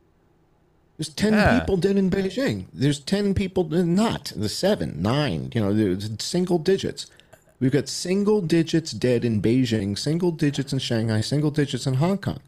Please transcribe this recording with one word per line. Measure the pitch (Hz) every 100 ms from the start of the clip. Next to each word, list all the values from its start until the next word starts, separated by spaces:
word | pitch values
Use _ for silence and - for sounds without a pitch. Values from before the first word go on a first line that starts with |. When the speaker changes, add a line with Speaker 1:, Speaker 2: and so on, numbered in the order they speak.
| _ _ _ _ _ _ _ _ _ -
Speaker 1:
There's | 160
ten | - 208
Speaker 2:
Yeah. | 214 185 -
Speaker 1:
people | - 190
dead | 196 196
in | 190
Beijing. | 190 190 185 269 104 90
There's | 160 135 143
ten | - 196 202
people, | 190 190 190 165
uh, | 160
not | 170 180 226 - - -
the | 104
seven, | - 185 208 76 -
nine, | 98 139 143 80 65 117
you |
know, | 101
there's | 107 104 92 104 110
single | - 175 180 175
digits. | 156 190 - - - - _ - _ _
We've | 131
got | 139 143
single | - 175 196 202 214
digits | 160 170 160 165 160
dead | 107 123 120
in | 120 110
Beijing, | 107 127 123 110 98 98
single | 143 165 175
digits | 156 147 143 135
in | 135
Shanghai, | - 117 113 110
single | - 143 151
digits | 147 143 123 139
in | 131
Hong | 170 196
Kong. | - -